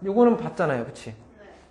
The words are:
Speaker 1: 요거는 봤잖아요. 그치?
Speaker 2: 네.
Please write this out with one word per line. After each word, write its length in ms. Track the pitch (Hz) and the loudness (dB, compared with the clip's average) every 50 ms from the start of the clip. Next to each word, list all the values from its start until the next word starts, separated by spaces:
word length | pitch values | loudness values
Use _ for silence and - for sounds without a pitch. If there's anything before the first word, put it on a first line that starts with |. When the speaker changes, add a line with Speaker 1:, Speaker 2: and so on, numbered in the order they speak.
| 185 | -6
Speaker 1:
요거는 320 | 196 202 233 240 240 226 | -2 2 4 4 4 4
봤잖아요. 480 | 226 226 254 - - 175 151 135 120 113 | 2 -2 -4 -4 -2 -2 0 0 -2 -4
그치? 240 | - - - - 117 | -8 -12 -14 -16 -16
Speaker 2:
네. 360 | 107 - - - - - - - - - - _ | -16 -18 -20 -20 -20 -20 -20 -20 -20 -20 -20 _